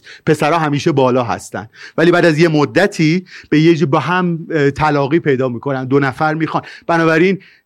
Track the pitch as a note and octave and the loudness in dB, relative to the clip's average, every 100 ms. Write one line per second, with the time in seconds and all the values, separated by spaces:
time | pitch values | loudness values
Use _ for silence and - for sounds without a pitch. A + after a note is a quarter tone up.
0 | - - - D3+ D3+ E3+ D3+ C#3+ - C#3 | -20 -8 -2 0 0 0 0 -2 -2 0
1 | B2+ B2+ A#2 F#2 - G#2+ F#2+ - - - | 2 0 -2 -6 -8 -14 -14 -18 -10 0
2 | E3+ E3+ E3+ D3+ E3+ D3+ C#3 A#2+ G3 - | 2 4 2 4 2 2 0 0 0 0
3 | D#3 F3 F#3 - - D3+ D#3+ E3 D#3 D#3 | 0 0 -4 -16 -2 2 4 2 2 0
4 | C3+ F3+ F3+ E3 E3+ D#3 C#3+ C#3 D#3 D3 | 0 -2 -2 -4 -4 -2 0 0 0 0
5 | C#3 E3 E3 B2+ C3 A#2 C#3+ C3 C3 C#3 | 0 0 0 0 -2 -4 -6 -6 -2 0
6 | C#3 - D#3 D#3 D#3 D#3 - - - E3 | 0 0 -2 -2 -4 -6 -8 -10 -2 0
7 | E3 D#3+ F#3 F#3+ - _ | 2 2 2 0 -8 _